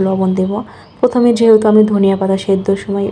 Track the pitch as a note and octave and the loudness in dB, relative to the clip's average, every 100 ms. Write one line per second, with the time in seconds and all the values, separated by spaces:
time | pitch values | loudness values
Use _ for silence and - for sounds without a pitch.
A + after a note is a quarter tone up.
0 | F#3+ F#3+ F#3+ F#3 F#3 G3+ A#3+ - - - | -2 -2 -2 -2 -4 -6 -10 -16 -20 -4
1 | B3 B3 A#3+ A3+ A#3 A3 A3 G#3+ G#3+ G3+ | -2 2 0 2 4 4 4 4 2 2
2 | G3 F#3+ F#3+ F#3+ - F#3+ F#3+ G3 - G3+ | 0 0 -2 -2 -2 -2 -2 -4 -4 -6
3 | G3+ | -4